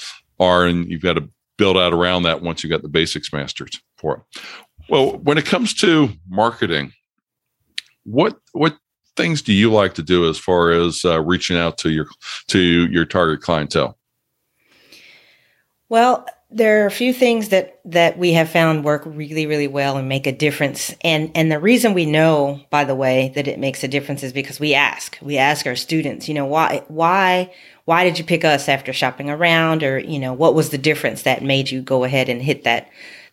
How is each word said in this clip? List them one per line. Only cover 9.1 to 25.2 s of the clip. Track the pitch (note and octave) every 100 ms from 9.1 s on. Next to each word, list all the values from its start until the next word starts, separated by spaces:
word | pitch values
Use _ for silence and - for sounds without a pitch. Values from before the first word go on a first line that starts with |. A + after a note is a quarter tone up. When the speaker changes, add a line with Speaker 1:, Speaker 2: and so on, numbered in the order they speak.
| -
Speaker 1:
things | F3 D#3
do | -
you | G2 A2+
like | A2 G2
to | -
do | D#2+ F2+ E2
as | D#2
far | - F2+ E2+
as, | E2+ E2+ D#2+ F2+
uh, | E2
reaching | D#2+ F2+ - F2
out | E2+ D#2+
to | E2
your, | D#2 D2+ - - - -
to | G2
your | F2+ E2+ F2 F2 D#2+
target | F#2+ E2 D2+
clientele? | - E2 D2 D#2+ C2 - _ _ _ _ _ _ _ _ _ - - - _ _ _ _ _ _ -
Speaker 2:
Well, | A3+ B3 B3+ - - _
there | A3 A3 G#3+
are | G3+
a |
few | G3+ B3
things | B3 B3 A3+ G#3
that, | F#3+ F#3 -
that | - E3+ E3 -
we | F3
have | E3 D#3+
found | E3+ E3 D#3
work | D3 D3
really, | D#3+ D3+ D3+ D#3
really | D#3 D3+ C#3+
well | C#3 C#3 C#3
and | C3+
make | C3+ C#3
a |
difference. | B2 D3 C#3+ C#3+ - - -
And, | E3+ D#3 D#3
and | - D#3+
the | D3+
reason | F#3 B3 A#3+
we | F#3 D#3
know, | D3+ D#3+ D#3 C#3 C#3+ -
by | D3
the | C#3+
way, | C3 C3 C3 C3
that | C#3+ C#3+
it | -
makes | C3+ C3
a | C3+
difference | C#3 C#3 C#3
is | C3+
because | C3 C3 -
we | D3+
ask. | C#3 C3+ - - -